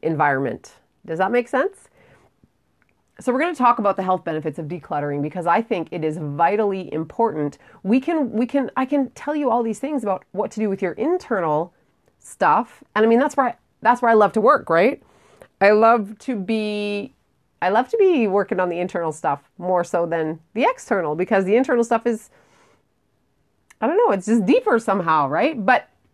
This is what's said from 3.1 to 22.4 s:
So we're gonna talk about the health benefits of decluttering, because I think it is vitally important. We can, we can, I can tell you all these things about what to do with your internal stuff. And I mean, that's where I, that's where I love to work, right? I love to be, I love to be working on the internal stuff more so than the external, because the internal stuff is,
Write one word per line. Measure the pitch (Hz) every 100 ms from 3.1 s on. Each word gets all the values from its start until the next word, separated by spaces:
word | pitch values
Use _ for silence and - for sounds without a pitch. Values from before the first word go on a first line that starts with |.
| -
So | 254
we're | 262
gonna | 349
talk | 285 247 240
about | 202 190
the |
health | 185 185
benefits | 170 156 156 151
of | 151
decluttering, | 170 - 151 147 143
because | 151 180
I | 165 196
think | 226 185 160
it | 175
is | 156 165
vitally | 147 143 170 208 208 190 -
important. | 160 160 - 226 156 147 - - -
We | 190 262
can, | 311 320 247
we | 214
can, | 247 277 240 -
I |
can | 262 285 262
tell | - 285
you | 302 262
all | 240
these | 226 208
things | 285 285
about | 202 185 _
what | 185 220
to | 208
do | 214
with | 190
your | 180
internal | - 285 359 - 202 165 151 175 _ _ _ _ _
stuff. | - - 170 180 233 - _
And | 214
I | 226
mean, | 233
that's | 294
where | 285 247
I, | - _ _
that's | 233 240
where | 233
I |
love | 220 196
to | 220
work, | 233 302 -
right? | 165 233 - _ _ _ - - -
I | 202
love | 214 226 233 202 208
to | - 214
be, | 190 220 208 208 208 202 - _ _ _ _ -
I | 185
love | 214 262
to | 453
be | 381 302 214
working | 202 190 185
on | 180
the | 170
internal | 180 180 165
stuff | 151 156 143 _ -
more | 180 180
so | 175 175
than | 170 165 156 160 _
the | 220
external, | 359 480 - 196 160
because | 156 185 196
the | 190 233
internal | 269 240
stuff | 226 226 240
is, | 220 - _